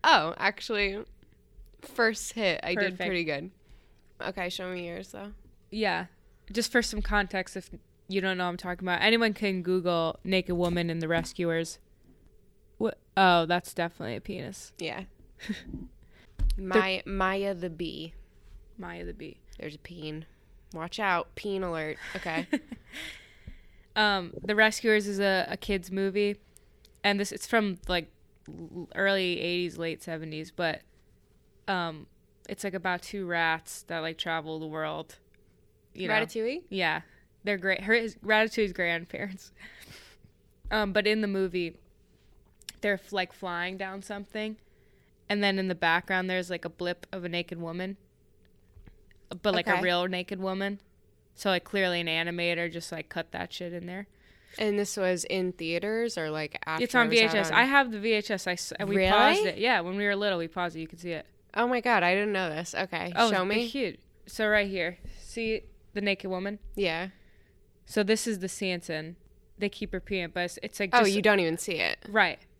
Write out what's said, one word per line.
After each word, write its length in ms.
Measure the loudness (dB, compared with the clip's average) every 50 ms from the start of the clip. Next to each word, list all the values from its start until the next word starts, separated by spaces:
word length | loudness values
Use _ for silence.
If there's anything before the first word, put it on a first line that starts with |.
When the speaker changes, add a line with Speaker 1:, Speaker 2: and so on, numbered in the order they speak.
| 8
Speaker 1:
oh, 300 | 8 8 8 6 2 -4
actually, 640 | 0 0 -2 -2 -2 -6 -4 0 0 0 0 -2 -6 -10 -12 -18 _ -20 _ -20 _ _ _ _ -20 -20 -20 -20 -20
first 540 | -20 -10 0 2 2 2 2 0 -8 -8 -4
hit, 260 | 0 0 0 0 0
I 120 | -2 -2 0
did 20 | 2
Speaker 2:
Perfect. 180 | 0 0 0 -2
Speaker 1:
pretty 260 | -4 -2 0 0 0
good. 260 | -2 -2 -4 -6 -10 -16 _ -20 -20 -20 -20 _ -20 -20 -20 _ -20 -12 -8
Okay, 300 | -8 -6 -4 -4 -6 -6
show 200 | -6 -6 -6 -6
me 160 | -6 -6 -6
yours, 220 | -8 -8 -10 -10 -12
though. 200 | -14 -14 -14 -14 -16 -18 -20 -20 -20 -20 -18 -10
Speaker 2:
Yeah. 340 | -4 0 0 2 0 0 -4 -8 -12 _ _ -20 -20 -20 _ -4
Just 180 | -2 -2 -2 4
for 120 | 2 2
some 180 | 2 2 -2 -2
context, 560 | -2 2 2 2 2 0 -2 -4 -4 -4 -8
if 140 | -12 -12 -12 -18 -20 _ _ _ _ _ -2
you 120 | -2 0
don't 160 | 2 2 0
know 80 | 0 0
what 60 | -2
I'm 60 | -2 -4
talking 280 | -6 -6 -6 -4 0
about, 140 | 0 2 4
anyone 320 | 6 6 6 6 6 4
can 300 | 2 2 0 0 0 0
Google 560 | 0 2 0 2 2 2 2 2 2 0 -2 -4
naked 320 | -2 2 2 2 2 2 0
woman 360 | 2 2 2 2 2 0 0
in 80 | -2 -2
The 100 | 0 0
Rescuers. 680 | 0 0 0 -2 -4 -2 0 0 0 0 -2 -4 -8 -16 -20 _ -20 _ -20 -20 -20 _ -20 -20 _ -20 -20 -20 _ _ _ -20 -6
What? 220 | -2 -2 -2 -2 -6 _ _ _
Oh, 300 | 6 6 8 8 6 4
that's 260 | 2 0 0 -2 -4
definitely 440 | -4 -4 -4 -4 -4 -8 -8 -8 -8
a 40 | -8
penis. 520 | -8 -8 -8 -8 -8 -10 -12 -14 -18 -18 -12 -8
Speaker 1:
Yeah. 260 | -8 -8 -6 -8 -12 -14 -18 _ -20 -20 -20 -14 -8 -8
Speaker 2:
<laughs> 1120 | -8 -8 -8 -12 -12 -12 -12 -14 -18 -20 -20 -20 -20 -20 -20 -20 -2 2 2 2 4 2
Speaker 1:
Maya, 420 | 0 4 4 4 4 4 0 -2 -4
Maya 480 | -4 0 2 2 2 2 0 0 -2 -2
the 160 | -2 -4 -6
bee. 420 | -4 -6 -6 -6 -6 -8 -10 -12 -12 -18 -20 _ _ -20 -20 -20 -20 -20 -20 -20 -16
Speaker 2:
Maya 280 | -14 -14 -12 -12 -10 -12
the 100 | -12 -12
bee. 240 | -12 -14 -16 -16 -20 -20 -20 -16 -12
Speaker 1:
There's 160 | -12 -12 -12
a 20 | -14
peen. 480 | -16 -16 -14 -10 -10 -8 -8 -10 -12 -14 -20 _ _ -20 -20 -20 -20 -16 -10
Watch 260 | -10 -8 -8 -6 -2
out. 340 | 2 2 2 2 0 -4 -10
Peen 280 | -10 -6 -4 -4 -2
alert. 340 | -2 -4 -4 -4 -4 -6 -8 -8 -10 -10 -10
Okay. 300 | -8 -6 -4 -4 -4 -2 -2
Speaker 2:
<laughs> 40 | -4 -4 -4 -10 -16 -16 -16 -18 -16 -14 -14 -14 -16 -18 -20 -20 -20 -20 -18 -18 -18 -18 -20 -20 -20 -20 -20 _ 0
Um, 360 | 2 2 4 4 0 -2 -6 -10 -8 -4
The 100 | 0 6
Rescuers 540 | 6 6 6 6 2 4 4 4 4 4 0
is 100 | 0 2
a, 260 | 2 4 4 2 2 -2
a 60 | -4
kids 340 | -8 -2 -2 -2 -2 -2 -4
movie, 460 | -2 0 0 0 2 2 2 2 0 -4 -10 -20 _ -20 -20 -20 -20 _ -20 -20 -18 _
and 160 | 0 2 2 2
this, 140 | 0 -4
it's 160 | -4 -10 -4 2
from, 300 | 2 2 2 2 -4 -6 -4 -2
like, 200 | -2 -2 -2 -4 _ _ _ _ _ _ _ -18
l-, 400 | -14 -14 -14 -12 -12 -12 -12 -8 -2
early 460 | 2 2 4 4 4 2 0 0 0
eighties, 360 | -2 -2 0 -2 -2 -4 -4
late 280 | -4 -6 -6 -6 -6 -8
seventies, 480 | -8 -8 -8 -8 -8 -8 -10 -10 -10
but, 300 | _ -2 -2 -2 -2 -4 -10 _ _ _ _ _ _ _ _ _ _ _ _ _ _ -12 _
um, 400 | -2 -2 -2 -2 -4 -6 -10 -16 -20 _ _ _ _ _ _ _ -12
it's, 140 | -10 -6
like, 120 | -6 -6 -6
about 280 | -4 -2 -2 -2 -2
two 240 | -4 -8 -8 -8 -4
rats 560 | -2 0 2 2 2 0 -2 -4 -12 -16 -16 -10 -8
that, 100 | -6 -6
like, 180 | -6 -6 -6
travel 440 | -6 -4 -4 -2 -4 -4 -6 -8 -8
the 80 | -8 -8
world. 480 | -6 -4 -4 -4 -4 -8 -10 -12 -16 -20 _ _ _ _ _ _ _ _ _ _ _ _ _ _ -10
You 120 | -8 -2
know? 80 | 0 2
Speaker 1:
Ratatouille? 480 | 2 0 0 -2 -2 -2 -2 -2 -4 -8 -6
Speaker 2:
Yeah. 300 | -2 0 2 2 0 0 -6 -10 -20 -20 _ _ _ _
They're 160 | -4 -2 -2 0
great. 220 | 0 0 0 0
Her, 120 | 2 2 2
his, 200 | 2 2 -2 -8 -8 0
Ratatouille's 480 | 2 4 4 4 2 2 0 0 0
grandparents. 800 | 0 -2 -2 0 0 -2 -4 -8 -8 -8 -8 -8 -8 -12 -16 -20 _ -20 -20 -20 -20 -20 -20 -20 -20 -20 -20 -20 -20 -20 -20 -20 _ _ _ _ _ _ _ -2
Um, 220 | 0 2 2 2
but 160 | 2 2 4 4
in 120 | 4 4
the 60 | 2
movie, 500 | 0 2 0 0 0 0 -2 -2 -4 -6 -12 -20 _ _ _ _ _ _ _ _ -20 -20 -20 _ _ _ _ -20 -18 -12 -2
they're 120 | 0 0 0
f-, 180 | 0 -4 -4
like, 200 | -2 -2 -2 -2
flying 440 | -6 -10 -8 -6 -4 -4 -4 -4 -4
down 260 | -6 -8 -8 -8 -12
something, 560 | -10 -10 -10 -10 -10 -8 -6 -6 -6 -6 -8 -10 _ _ _ _ _ _ _ _ _ _ _ _ _ -2
and 140 | 0 2
then 160 | 2 2 2 2
in 80 | 0
the 80 | 0 0
background, 560 | 2 2 2 2 2 0 0 -2 0 0 0
there's, 200 | -2 -2 -2 -4
like, 140 | -6 -6 -6
a 60 | -10
blip 340 | -8 -4 -4 -4 -4 -6 -10 _
of 140 | -12 -8 -6
a 40 | -4
naked 320 | -4 -4 -4 -4 -8 -8
woman, 360 | -8 -8 -6 -6 -6 -6 -8 _ -16 _ _ _ _ _ _ _ _ -20 -20 _ -20 _ _ -20 -20 -20 -20 -20 -20 -20 -20 -20 -16 -14 -14 0
but, 120 | 0 2 2
like, 100 | 2 2
a 60 | 2
Speaker 1:
Okay. 100 | 2 4
Speaker 2:
real 240 | 4 2 2 2 2
naked 320 | 0 -2 -4 -4 -6 -6 -4
woman. 400 | -4 -2 -2 0 -2 -2 -4 -6 _ _ _ _ _ _ _ _ _ _ _
So, 160 | -2 0 2
like, 120 | 2 2
clearly 380 | 0 -2 0 2 2 2 2 0
an 80 | 0 0
animator 600 | 0 0 0 0 -2 0 0 0 0 0 -2 -4
just, 180 | -4 -8 -8 -8
like, 180 | -10 -10 -10 _
cut 220 | -6 -6 -6 _
that 220 | -6 -8 -8 -8
shit 200 | -8 -10 -8 -8
in 140 | -8 -8 -10
there. 220 | -8 -10 -10 -12 _ _ _ _ -20 -20 _ _ -18 -6 0
Speaker 1:
And 180 | 0 2 2
this 200 | 2 0 0 0
was 260 | 0 2 2 2 2
in 300 | 0 -2 -2 0 0 -2
theaters 680 | -2 -4 -4 -2 -2 -2 -2 0 0 0 -2 -2 -2 -2
or, 120 | -4 -2
like, 280 | -2 -4 -4 -6 -6 -8 -6
after 160 | -4 0 0
Speaker 2:
It's 140 | 0 4 4
on 100 | 4 6
Speaker 1:
it 40 | 8
was 80 | 6 6
out 100 | 6 6
Speaker 2:
V 80 | 4 2
H 20 | 2
S. 40 | 4
Speaker 1:
on 40 | 4
Speaker 2:
I 60 | 4
have 300 | 6 8 6 4 4 4
the 80 | -2 -4
V 100 | 0 2
H 180 | 0 0 0 -2
S. 160 | -4 -4 -2 -4
I 40 | -4
s-, 180 | -4 -6 -8
and 160 | -6 -4 -2 0
we 80 | 2
Speaker 1:
Really? 160 | 4 4 6
Speaker 2:
paused 340 | 8 8 8 8 6 6 2
it. 120 | 0 0 0
Yeah, 200 | 2 2 2 2
when 120 | 0 -2 -2
we 80 | 0 0
were 120 | 0 0
little, 220 | 2 0 0 0 0
we 100 | -2 -4
paused 260 | -4 -4 -4 -4 -4
it. 60 | -8
You 80 | -10 -10
could 100 | -12 -12
see 140 | -8 -8
it. 140 | -8 -8 -10 -14 -20 -20 _ _ 0
Speaker 1:
Oh 140 | 0 2 2
my 120 | 2 2
God, 220 | 4 4 6 6
I 100 | 6 6
didn't 200 | 6 4 4 2
know 160 | 0 0 0 0
this. 240 | -2 -4 -6 -4 -2
Okay, 360 | -2 -2 -2 -2 -4 -4 -2 2
Speaker 2:
Oh, 120 | 4 4 4
Speaker 1:
show 60 | 4
Speaker 2:
they're 80 | 2 2
Speaker 1:
me. 240 | 2 0 0 0 -2
Speaker 2:
huge. 320 | -2 -2 -2 -2 -4 -8 -18 -20 _ -20 -20
So 220 | -14 -4 0 2 4
right 200 | 4 4 4 2
here, 300 | -2 -2 -2 -4 -4 -8 -14 -14 -14 -14
see 420 | -16 -10 -6 -4 -2 -2 -2 -2 -4 -12 -20 -20 -20 -8 -6
the 60 | -2
naked 280 | 0 0 0 0 -2 -6
woman? 300 | -4 -4 -4 -6 -8 -8 -12 -10 -4
Speaker 1:
Yeah. 360 | 0 0 0 0 -2 -4 -6 -10 -16 -20 -20 -20 -20 -20 _ _ _ _ _ _ _ _
Speaker 2:
So 160 | -2 0 0
this 240 | 4 4 2 2 2
is 140 | -2 -4 -4
the 80 | -4 -8
Sanson. 640 | -6 -4 -2 -2 -2 -4 -4 -6 -8 -6 -6 -8 -12 -14 -20 -20 -20 -20 _ -20 -8 -4
They 100 | -4 -4
keep 240 | -4 -6 -8 -6 -6
repeating 300 | -8 -4 -4 -4 -4 -4
it, 100 | -4 -2
but 60 | -4
it's, 180 | -4 -4 -4 -8
it's, 200 | -10 -10 -4 -4
like, 100 | -2 4
Speaker 1:
Oh, 80 | 6 6 6
Speaker 2:
just 80 | 6
Speaker 1:
you 100 | 4 6
don't 160 | 6 6 6 6
even 180 | 4 2 0
see 180 | -2 -2 -4 0
it. 220 | 0 2 0 0 -2 -6 -2
Speaker 2:
Right. 320 | 2 4 4 4 2 -6 -12 _ _